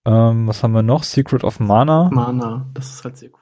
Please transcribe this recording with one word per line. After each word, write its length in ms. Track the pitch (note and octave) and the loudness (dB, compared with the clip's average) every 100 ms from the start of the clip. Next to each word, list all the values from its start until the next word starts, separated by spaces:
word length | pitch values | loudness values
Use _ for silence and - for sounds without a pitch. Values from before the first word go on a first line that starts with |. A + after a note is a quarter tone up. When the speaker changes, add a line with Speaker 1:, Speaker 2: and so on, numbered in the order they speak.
| - | 0
Speaker 1:
Ähm, 420 | A2 A2+ A2+ A2+ | 4 4 2 -2
was 160 | G#2+ | -2
haben 100 | A#2+ | 0
wir 100 | A2+ | 2
noch? 200 | A2 C#3+ | 2 0
Secret 400 | - - C3+ C3 | 0 -2 0 0
of 160 | - - | -2 -4
Mana. 500 | G#2+ G#2 C#3+ D#3 F3 | 2 2 4 2 2
Speaker 2:
Mana, 580 | C#3 A#2+ B2 A#2 A#2 C3 | 0 -2 -4 -6 -8 -10
das 200 | - C3 | -12 -14
ist 100 | - | -14
halt 140 | B2+ C3+ | -16 -16
sehr 120 | A#2+ _ | -20 _